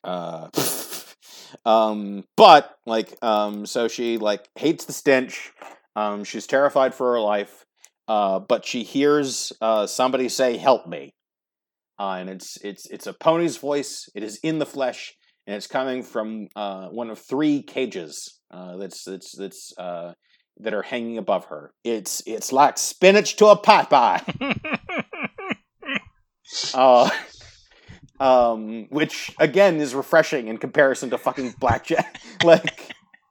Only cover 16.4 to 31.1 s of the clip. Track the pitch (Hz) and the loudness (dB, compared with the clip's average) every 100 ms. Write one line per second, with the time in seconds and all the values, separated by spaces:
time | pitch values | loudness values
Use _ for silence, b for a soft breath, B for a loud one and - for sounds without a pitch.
16.4 | 101 104 101 95 92 107 117 107 - 135 | -12 -10 -10 -10 -12 -12 -12 -12 -8 -2
17.4 | 156 143 - 135 123 92 78 - - _ | 0 0 -4 -6 -6 -6 -12 -16 -18 _
18.4 | _ 90 90 92 95 - 92 95 - - | _ -20 -16 -14 -14 -14 -14 -16 -16 -14
19.4 | 98 - - - 90 85 87 - _ _ | -14 -16 -20 -14 -12 -12 -14 -18 _ _
20.4 | _ _ 110 104 - 123 117 113 95 92 | _ _ -6 -6 -6 -8 -8 -6 -2 -4
21.4 | - 76 73 _ - 110 - - - 110 | -4 -16 -18 _ -6 -6 -6 -10 -8 -10
22.4 | - 131 143 - - - 185 208 - - | -2 2 2 2 -6 4 6 6 2 6
23.4 | 208 208 220 190 - 139 113 90 - - | 8 8 6 4 6 4 4 2 -4 -8
24.4 | 277 - 311 277 - 339 - 381 277 - | -6 -6 -6 -8 -8 -10 -10 -12 -12 -10
25.4 | 392 - _ _ 311 - - _ _ _ | -10 -10 _ _ -10 -10 -10 _ _ _
26.4 | - B B 131 131 123 123 - B B | -14 B B 4 6 8 6 0 B B
27.4 | B B B B B B - - 135 127 | B B B B B B -16 0 4 6
28.4 | 120 113 110 113 107 143 160 - - - | 4 0 -6 -12 -6 -4 -4 -6 -8 0
29.4 | 156 160 202 160 143 131 - 165 156 143 | 2 4 4 4 -2 -4 2 2 2 -2
30.4 | 110 113 156 - 135 123 127 | -6 -8 -6 0 0 0 -4